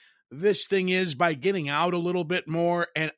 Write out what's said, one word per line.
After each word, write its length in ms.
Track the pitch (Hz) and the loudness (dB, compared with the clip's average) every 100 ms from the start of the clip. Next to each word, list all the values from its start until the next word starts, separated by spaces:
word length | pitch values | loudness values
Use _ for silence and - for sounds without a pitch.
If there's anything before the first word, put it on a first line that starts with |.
| _ _ _ | _ _ _
this 340 | 135 208 - - | -2 0 0 0
thing 220 | 196 185 | 0 2
is 280 | 185 180 131 | 2 0 2
by 180 | 170 | 0
getting 340 | 139 185 190 143 | 2 -2 -2 0
out 260 | 147 175 | 0 0
a 60 | 180 | 0
little 240 | 175 180 | -2 -2
bit 240 | 160 180 - | -2 -4 -2
more. 400 | 165 170 170 170 156 | 0 0 0 -2 -2
And 160 | 156 | -4